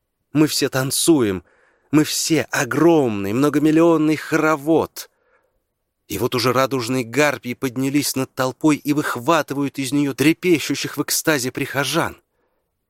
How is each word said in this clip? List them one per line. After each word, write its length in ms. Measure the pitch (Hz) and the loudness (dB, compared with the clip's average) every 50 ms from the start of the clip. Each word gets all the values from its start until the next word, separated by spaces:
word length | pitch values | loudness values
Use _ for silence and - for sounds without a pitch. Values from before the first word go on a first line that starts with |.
| _ _ _ _ _ _ | _ _ _ _ _ _
Мы 140 | - 147 156 | 0 2 2
все 220 | 139 - - 147 131 | 2 0 -2 -2 -2
танцуем — 760 | - 131 131 139 - - - 170 165 139 117 101 95 90 - _ _ _ _ _ _ _ _ _ | -2 -2 -4 -2 -2 0 2 4 4 4 4 2 0 -2 -6 _ _ _ _ _ _ _ _ _
мы 140 | - 151 147 | 0 0 0
все 380 | - - - - - 160 143 - - | 0 -2 -4 -2 0 0 0 0 -2
огромный, 840 | - - 143 117 143 143 156 170 170 156 135 120 107 101 98 98 | -4 -4 -4 -2 0 2 4 4 6 4 2 2 0 -2 -4 -2
многомиллионный 840 | 107 127 143 147 135 151 147 156 156 160 165 170 165 156 156 156 156 | 0 0 0 2 2 2 2 2 4 4 4 4 4 4 2 0 0
хоровод. 960 | 139 - - 156 160 156 156 156 143 139 151 160 143 95 - - - - - _ _ _ _ _ _ _ _ _ _ _ _ _ _ _ _ _ _ _ - | -2 -2 -2 -2 0 2 0 0 0 0 0 2 2 0 -2 -6 -14 -18 -18 _ _ _ _ _ _ _ _ _ _ _ _ _ _ _ _ _ _ _ -10
И 100 | 104 92 | -6 -4
вот 160 | 113 127 - | -2 -2 -2
уже 180 | 123 107 127 | 0 0 0
радужные 520 | 113 127 135 120 139 131 113 117 131 131 120 | 0 0 0 0 -2 -4 -4 -4 -4 -4 -4
гарпии 500 | 113 117 143 151 147 131 117 - 123 117 | -4 0 0 0 0 0 -4 -6 -10 -8
поднялись 600 | - - 131 113 131 135 135 139 147 127 - - | -6 -6 -6 -4 -4 -2 0 0 -2 -2 -2 -4
над 180 | 131 131 - _ | -4 -6 -4 _
толпой 420 | - 131 131 120 - - 156 147 | -2 -2 -2 -2 0 2 2 2
и 160 | 135 - 143 | 2 0 -2
выхватывают 880 | 143 147 139 - - 120 120 147 170 156 139 - 139 139 143 135 - - | -2 -2 -2 -4 -6 -4 0 2 2 2 2 -2 -4 -4 -4 -4 -4 -6
из 140 | 135 123 | -6 -2
нее 220 | 143 143 147 139 131 | 0 0 0 0 0
трепещущих 840 | - 131 156 165 - - 180 165 135 - - - - - 143 - | 2 2 2 2 2 2 2 2 2 0 -2 -4 -4 -6 -6 -6
в 60 | 139 | -6
экстазе 500 | 147 - - - - 170 156 139 117 127 | -6 -4 -4 -2 0 0 0 0 -2 -4
прихожан, 640 | - 147 135 - - 135 139 127 143 170 135 101 - - _ _ _ _ _ _ _ _ _ _ _ _ _ | -6 -6 -6 -4 -4 -4 -4 -2 -2 -2 -2 -2 -6 -12 _ _ _ _ _ _ _ _ _ _ _ _ _